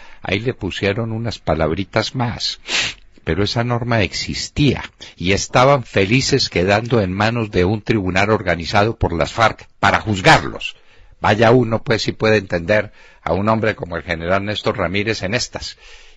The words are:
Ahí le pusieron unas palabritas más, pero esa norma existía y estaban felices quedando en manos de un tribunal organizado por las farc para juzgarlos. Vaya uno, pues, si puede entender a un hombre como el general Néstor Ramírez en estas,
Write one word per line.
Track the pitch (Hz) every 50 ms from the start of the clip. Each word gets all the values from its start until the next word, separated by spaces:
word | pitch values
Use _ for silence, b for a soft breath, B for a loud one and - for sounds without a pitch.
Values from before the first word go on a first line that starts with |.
| B B B B
Ahí | - - 92 104
le | 113 131 -
pusieron | - 104 90 - - 101 98 101 117 117 113
unas | 110 110 117 117 - -
palabritas | - - 80 78 80 78 82 92 98 - - 113 110 - -
más, | 135 120 107 95 - - - - - B B B B B B B B - - _ - _
pero | 80 80 90 104
esa | 104 - 117
norma | 117 123 120 117 117 120 117 113
existía | 95 - - - - - 71 - - - - - 147 127 - - - - _ B B B B
y | B 82 92
estaban | 98 95 - - - 131 127 139 143 135 117
felices | - - 104 98 95 120 135 - - 143 131 - -
quedando | - 87 87 98 101 107 117 117 127 113
en | 98 90
manos | 92 98 104 113 120 120 110 104
de | - 92 90
un | 92 110 107
tribunal | - - 113 107 92 92 87 95 101 104
organizado | 110 95 - 90 85 85 80 - 107 101 101 117 -
por | - - 87
las | 85 82 73 - -
farc | - 113 107 - - - - _ _
para | - 98 95 87
juzgarlos. | - 110 104 92 92 160 151 113 76 62 55 - - - b b b b b b b b b _
Vaya | - 92 107 104 113 113
uno, | 120 127 120 113 113 104
pues, | - - 113 104
si | - -
puede | - - 113 110 107 104
entender | 98 - 90 87 82 85 104 107 101 104 b b b b b b
a | _ - 85
un | 95 101 110
hombre | 113 113 107 110 98
como | - - 85 87 85
el |
general | 78 80 85 80 82 87 95 98 98
Néstor | 104 107 - - 113 104 117
Ramírez | 90 82 92 101 101 113 107 -
en | 98 92 110
estas, | 123 - - - - - - - B B B B B B B B